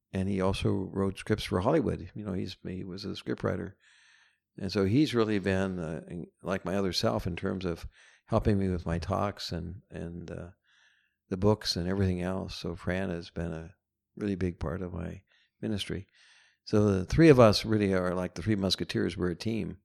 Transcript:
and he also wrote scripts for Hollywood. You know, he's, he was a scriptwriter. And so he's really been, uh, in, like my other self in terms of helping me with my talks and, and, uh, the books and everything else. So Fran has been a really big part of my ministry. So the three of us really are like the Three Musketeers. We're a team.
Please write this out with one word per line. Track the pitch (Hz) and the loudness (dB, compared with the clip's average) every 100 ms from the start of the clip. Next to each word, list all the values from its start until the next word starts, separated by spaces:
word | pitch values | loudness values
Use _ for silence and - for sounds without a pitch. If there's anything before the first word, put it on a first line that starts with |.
| _ | _
and | 95 95 | -4 -2
he | 98 | 0
also | 92 95 107 98 92 | 0 0 0 -2 -2
wrote | 92 98 95 | -2 -2 -4
scripts | - 107 | -2 -2
for | - 92 | 0 0
Hollywood. | 104 160 98 85 87 | 2 2 2 -4 -8
You | - 104 | -10 -6
know, | |
he's, | 92 101 - 90 | -6 -6 -10 -10
he | 92 | -10
was | 98 92 101 | -10 -10 -10
a | |
scriptwriter. | 92 - 123 101 95 92 - _ _ _ _ _ _ _ - | -10 -8 -4 -2 -4 -6 -12 _ _ _ _ _ _ _ -10
And | 98 | -4
so | 104 | 0
he's | 98 120 147 | 4 4 4
really | 117 110 107 | 2 2 2
been, | 98 95 98 90 | 2 0 0 -2
uh, | 80 78 - | -6 -8 -10
in, | 85 - _ | -12 -12 _
like | 87 95 87 | -6 -4 -2
my | 98 | -2
other | 95 | 0
self | 85 113 110 95 | 0 0 -2 -4
in | 85 | -4
terms | 95 98 | -4 -2
of | 92 82 - _ - _ _ | -4 -6 -10 _ -20 _ _
helping | 113 117 101 | 0 2 2
me | 95 | 0
with | 90 | -2
my | 87 85 | -2 -4
talks | 85 95 101 - - | -2 -2 -2 -6 -8
and, | 87 85 92 _ | -8 -8 -12 _
and, | 85 85 87 85 | -12 -10 -10 -12
uh, | 85 87 - _ _ _ _ _ _ _ | -12 -12 -18 _ _ _ _ _ _ _
the | 92 | 2
books | 104 107 - 92 | 4 4 0 -2
and | 87 | 0
everything | 98 95 90 | 2 2 2
else. | 90 92 92 | -2 -4 -6
So | - 90 85 | -8 -8 -6
Fran | - 92 95 | -4 -2 -2
has | 85 85 | -6 -8
been | - 85 | -6 -6
a | 80 82 _ _ _ _ | -6 -12 _ _ _ _
really | - 104 | -6 -4
big | 95 92 87 | -2 -2 -2
part | 78 90 | -6 -4
of | 90 | -6
my | 90 85 90 _ _ _ _ | -6 -8 -10 _ _ _ _
ministry. | 110 101 - 82 - _ - _ _ _ - | -6 -4 -4 -8 -10 _ -20 _ _ _ 2
So | 104 | 4
the | 104 95 90 | 6 4 2
three | 131 165 | 8 10
of | 127 | 12
us | 110 98 | 10 8
really | 110 110 101 | 0 2 2
are | 92 90 | 2 0
like | 90 90 | -2 -4
the | - | -4
Three | 95 104 | -2 0
Musketeers. | 95 - 87 113 98 90 | 0 0 -2 -2 -2 0
We're | 90 | -2
a | |
team. | 82 110 113 85 85 | -2 -4 -4 -6 -10